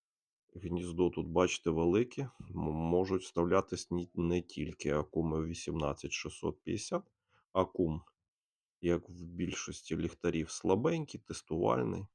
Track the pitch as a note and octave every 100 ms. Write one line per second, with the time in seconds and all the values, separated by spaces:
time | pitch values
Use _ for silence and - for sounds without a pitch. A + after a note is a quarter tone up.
0 | _ _ _ _ _ - F2 F2 F2+ E2+
1 | F2+ - E2 E2 F2+ - - D#2+ E2+ F#2+
2 | B2 - C3+ - G2 F#2 D#2+ D#2 E2 F2
3 | F#2+ F#2 - - F2 F#2 F#2+ F2+ - F2
4 | F2 - E2+ F2 E2+ - D2+ E2 D2 D2
5 | D2+ - E2 D#2 D#2+ E2+ - D#2 D2 C#2+
6 | - - - - E2 D2+ - G#2 - F3
7 | - _ _ _ _ F#2+ F#2 - F2 D#2
8 | - _ _ _ _ _ _ _ F2 E2+
9 | - F2 E2+ F2 F2 - - D#2 - E2
10 | E2 - E2+ E2 D#2 - F2 F#2+ C#3+ E3+
11 | D3 - - E2 - E2 - - - F2+
12 | G2+